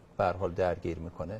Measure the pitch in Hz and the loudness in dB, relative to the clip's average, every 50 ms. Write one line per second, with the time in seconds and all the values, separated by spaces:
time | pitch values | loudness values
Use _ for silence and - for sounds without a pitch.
0 | - - - - 104 90 87 90 98 90 85 92 92 90 85 82 - 90 82 82 | -12 -16 -2 2 2 2 2 2 0 -2 2 2 2 2 2 0 -2 -4 -4 -4
1 | 82 82 - - 80 85 101 113 | -6 -8 -6 -6 -6 -6 -6 -6